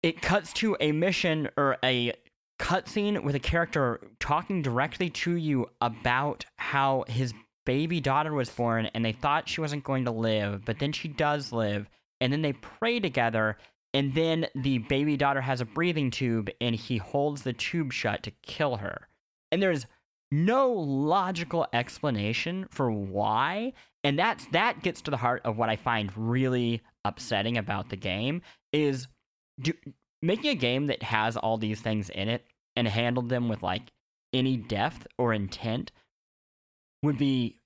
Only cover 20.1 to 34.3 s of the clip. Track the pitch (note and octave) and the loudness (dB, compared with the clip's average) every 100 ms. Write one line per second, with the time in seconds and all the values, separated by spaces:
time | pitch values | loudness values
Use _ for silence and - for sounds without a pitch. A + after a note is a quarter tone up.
20.1 | _ _ C#3+ F3+ B3+ C4 A3+ D3 C3+ D3 | _ _ 2 4 4 4 2 0 0 2
21.1 | F#3 F#3 E3+ E3+ E3+ - A#2 B2 - D3+ | 2 2 -4 -2 -2 0 0 -2 -2 -2
22.1 | A2 G#2 A#2 E3 F#3 F#3+ - B2+ G#2+ G2 | 0 0 -2 -2 -6 -8 -2 0 0 -2
23.1 | F#2+ G#2+ A2 C#3+ G3 B3 - - _ C#3+ | 0 2 2 2 0 -4 -8 -20 _ 0
24.1 | C#3 G#3 - - E3 A3+ - F#3 - - | 2 2 0 -2 2 2 0 -4 -4 -6
25.1 | C3 A#2+ B2 A#2 A2 A2+ A2 - A2+ G2+ | 0 0 0 -2 0 0 0 0 0 -2
26.1 | G2+ A2 B2 C3 B2+ A#2+ A#2 _ _ G#2 | -2 0 2 2 2 2 0 _ _ -6
27.1 | - - G#2 G#2+ A#2+ G2+ G2+ - F#2+ F#2+ | -6 -2 0 0 -2 -2 -4 -4 -6 -4
28.1 | F#2 B2 E3+ - - _ D3+ D3 C3 C3 | -2 -2 -4 -8 -20 _ 2 2 0 -6
29.1 | _ _ _ _ - C3 - - - _ | _ _ _ _ -4 -4 -4 -12 -20 _
30.1 | _ D#3+ A3 D4 A3 B2 C3 D3 - G#2+ | _ -2 0 0 0 0 2 0 -2 0
31.1 | A2 A2 A2+ A2 A2+ G#2+ G#2+ A2+ G#2+ F#2+ | 0 2 0 -2 0 -2 -2 -2 -2 -2
32.1 | - G2+ A#2+ _ _ _ - A#2 G#2+ A#2+ | -4 -4 -4 _ _ _ -2 0 2 0
33.1 | B2 A#2+ B2 A#2+ G#2 F#2 F#2 - _ _ | 0 0 0 0 -2 -2 -4 -6 _ _
34.1 | _ _ | _ _